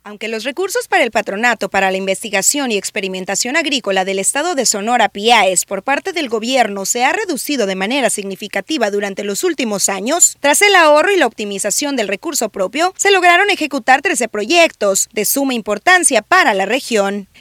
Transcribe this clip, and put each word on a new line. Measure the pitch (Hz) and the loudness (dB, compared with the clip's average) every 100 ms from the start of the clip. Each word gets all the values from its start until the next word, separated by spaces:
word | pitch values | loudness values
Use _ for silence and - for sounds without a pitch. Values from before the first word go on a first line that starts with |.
| 208 | -20
Aunque | 208 220 | -10 -8
los | 220 | -6
recursos | 226 269 381 494 - | -6 -6 -4 -4 0
para | 381 | 0
el | 247 | 2
Patronato | 220 - 196 240 220 202 | 0 -2 -2 -2 -2 -2
para | 196 190 | 0 0
la | 190 | 0
Investigación | 190 190 202 196 190 285 262 | -2 -4 -2 -2 0 -2 -2
y | 202 | -2
Experimentación | - 214 196 185 185 196 240 311 | -4 -6 -6 -6 -6 -4 -2 -2
Agrícola | 311 277 202 190 185 | -2 -2 0 0 0
del | 190 | -2
Estado | 190 277 339 | -2 -2 -2
de | 285 214 | 0 0
Sonora, | 202 214 247 202 | -2 0 2 2
piaes, | 202 220 233 190 180 - | 2 2 4 4 0 -4
por | 196 | -6
parte | 262 277 381 | -2 -2 -2
del | 349 269 | -6 -4
gobierno | 220 226 262 214 202 190 | -4 -2 0 0 -2 -4
se | 240 | 0
ha | 262 | 0
reducido | 370 403 262 - 285 196 | 0 -4 -6 -4 -2 -2
de | |
manera | 190 196 277 302 | -2 -2 0 -2
significativa | - 196 185 208 196 - 311 214 | -2 -8 -10 -8 -8 -4 -2 -2
durante | 202 202 190 | -2 -4 -6
los | 202 196 | -6 -2
últimos | 370 294 233 202 - | -2 -2 -2 -2 -2
años, | 196 220 339 - - | -2 -2 2 0 2
tras | 285 302 | 0 4
el | 403 381 | 4 6
ahorro | 311 302 359 | 6 6 4
y | 381 | 2
la | 247 | 0
optimización | - 208 196 208 - 285 269 | -2 -8 -6 -4 -2 -2 -4
del | 196 | -4
recurso | 196 330 269 220 | -4 -6 -4 -4
propio, | - 277 285 359 - | -4 -4 -2 -2 0
se | 403 | 2
lograron | 381 349 349 403 | 4 4 4 2
ejecutar | 359 302 277 240 269 | 0 -2 -2 2 2
trece | 370 320 226 | 2 -2 -4
proyectos | 208 208 349 320 - 202 196 - | -4 0 4 4 2 0 0 -2
de | 214 190 | -4 -2
suma | 277 277 240 | 0 0 -2
importancia | 208 208 339 370 330 233 | -2 -2 4 4 4 0
para | - 370 302 | 2 4 4
la | 196 196 | 2 0
región. | 254 - 220 196 202 190 - | -2 0 0 0 -4 -10 -20